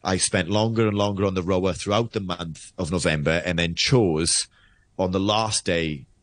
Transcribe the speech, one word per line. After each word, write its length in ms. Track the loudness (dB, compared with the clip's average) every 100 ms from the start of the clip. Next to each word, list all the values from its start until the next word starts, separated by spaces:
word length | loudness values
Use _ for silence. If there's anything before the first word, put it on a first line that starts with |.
I 140 | -2 0
spent 340 | 0 0 0
longer 380 | 2 2 2 2
and 100 | 2
longer 280 | 0 0 0
on 80 |
the 100 | 0
rower 300 | 0 0 0
throughout 400 | -2 0 0 0
the 80 | -4
month 500 | -6 -6 -8 -12 -16 -8
of 120 | -2
November, 520 | 0 0 2 2 0
and 160 | 0 0
then 160 | -2 0
chose 720 | 2 4 4 2 0 -2 -4 _ _ _ _ -4
on 140 | -2
the 80 | 0
last 460 | 0 0 0 -2 0
day, 400 | 0 0 -6 -12 _